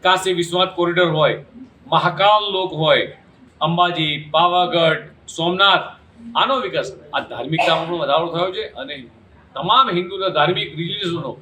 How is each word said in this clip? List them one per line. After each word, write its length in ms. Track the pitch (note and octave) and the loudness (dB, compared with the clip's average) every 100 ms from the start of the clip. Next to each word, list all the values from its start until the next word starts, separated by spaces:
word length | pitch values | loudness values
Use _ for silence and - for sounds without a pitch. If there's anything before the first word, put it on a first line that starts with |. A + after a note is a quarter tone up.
કાશી 340 | F#3 F#3 F#3 F3+ | 2 2 0 -2
વિશ્વનાથ 340 | E3+ F3+ F#3 F3 | -2 0 0 0
કોરિડોર 320 | F3 E3+ F3 D3+ | 0 2 2 4
હોય, 180 | C#3+ G#2+ - - - _ - | 2 0 -8 -20 -20 _ -2
મહાકાલ 580 | D#3+ F3 D#3+ G3 G#3+ G3+ F#3+ | 0 2 2 4 4 2 -4
લોક 160 | F#3 D3+ D#3 | -4 0 4
હોય, 200 | C3 G2+ - _ _ - _ | 4 2 -8 _ _ -20 _
અંબાજી, 540 | D#3 E3+ F3 E3+ D#3 D3 - | -2 2 2 2 -2 -2 -2
પાવાગઢ, 760 | D#3 F3 F3+ F3+ E3+ E3 D#3 - - - | 2 4 4 2 4 2 2 -4 -20 -18
સોમનાથ, 580 | - E3 F#3 G3 F#3 - - - - - D3 | -4 -4 2 4 4 0 -16 -20 -20 -6 -2
આનો 160 | A3+ C4+ G3+ | 0 0 -2
વિકાસ, 240 | D#3 B2+ - - | -4 -6 -10 -8
આ 80 | C3 - | -8 -6
ધાર્મિકતામાં 580 | A2+ B2 D#3+ E3+ D#3+ E3 | -10 -6 -2 0 0 -2
પણ 140 | E3+ | -6
વધારો 240 | C#3+ D3 E3+ | 0 0 0
થયો 160 | E3 F#3 F#3+ | -2 -4 -4
છે 80 | A3 - | -10 -12
અને 140 | C3+ C#3+ A#2+ _ _ - _ C3+ | -12 -12 -16 _ _ -20 _ -8
તમામ 320 | E3 A#3 B3+ F3 | 0 2 2 0
હિન્દુના 360 | F3+ G3 F#3+ D3+ | -4 -4 -2 2
ધાર્મિક 320 | D3+ F3+ G#2 D3+ | 2 0 -4 -6
રિલિજન્સનો 520 | E3+ G#3 F#3+ E3+ C3+ G#2+ | -8 -6 -6 -6 -8 -14